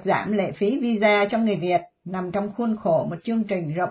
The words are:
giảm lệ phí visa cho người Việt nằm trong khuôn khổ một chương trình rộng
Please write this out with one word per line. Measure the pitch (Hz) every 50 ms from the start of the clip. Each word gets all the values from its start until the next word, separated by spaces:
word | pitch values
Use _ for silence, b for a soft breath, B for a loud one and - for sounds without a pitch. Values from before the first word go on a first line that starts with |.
| -
giảm | - 190 - - 175 214
lệ | 208 185 - -
phí | - 202 202 254 277
visa | 254 240 233 208 208 214 208 208 202 202
cho | - 226
người | 226 220 202
Việt | 165 160 180 180 170 - - _ _ -
nằm | 170 190 185 185 180 175
trong | 202 202 208 -
khuôn | - 233 226 220
khổ | 208 - 196 165 156 - -
một | 170 170 -
chương | - 226 226 220
trình | 202 208 185 170 147 151
rộng | 170 180 -